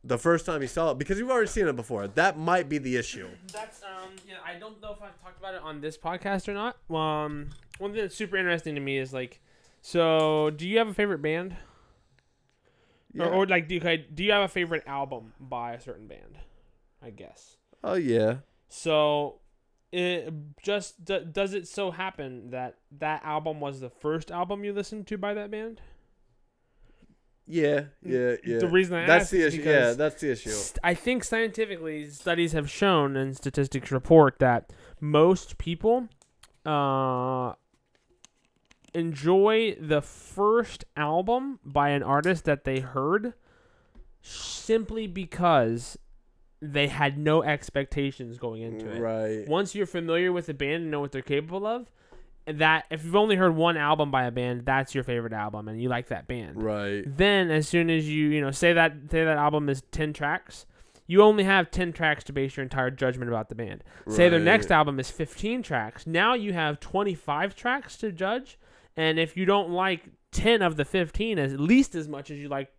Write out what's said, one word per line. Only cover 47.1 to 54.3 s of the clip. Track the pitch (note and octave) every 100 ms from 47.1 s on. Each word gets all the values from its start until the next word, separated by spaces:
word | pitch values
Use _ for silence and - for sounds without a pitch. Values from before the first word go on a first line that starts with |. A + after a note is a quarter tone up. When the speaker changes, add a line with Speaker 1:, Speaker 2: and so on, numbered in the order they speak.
| C#3+
Speaker 2:
no | D3+ D#3+
expectations | D3+ D3 - C#3+ C#3 D3 C#3 - A#2+ A#2+
going | A#2+ A2+
into | A2+ A2 A2
it. | A2+
Speaker 1:
Right. | A2+ A2+ A2 A2 G#2+
Speaker 2:
Once | E3 G3
you're | G3+ F#3+
familiar | F3+ E3 E3+ F3+
with | F3+ E3
the |
band | C#3 C#3 E3
and | E3
know | D3
what | C#3+
they're | C3+
capable | B2+ C#3+ D#3 F#3 G#3
of, | A#3+ A#3+ _ _ - - - -
that | D3+ D#3 D#3+ -
if | D#3
you've | E3 F#3+
only | A3 F#3+
heard | F#3
one | D#3+ E3+ E3
album | D3 D#3 D3
by | C3+
a | B2